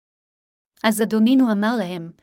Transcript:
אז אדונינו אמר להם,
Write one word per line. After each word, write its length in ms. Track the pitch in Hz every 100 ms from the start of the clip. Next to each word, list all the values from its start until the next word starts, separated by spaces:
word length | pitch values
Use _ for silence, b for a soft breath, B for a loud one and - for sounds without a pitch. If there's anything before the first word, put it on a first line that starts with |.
| _ _ _ _ _ _ _ _
אז 180 | 214 220
אדונינו 500 | 220 220 220 262 247
אמר 240 | 202 214 240
להם, 340 | 180 180 165 -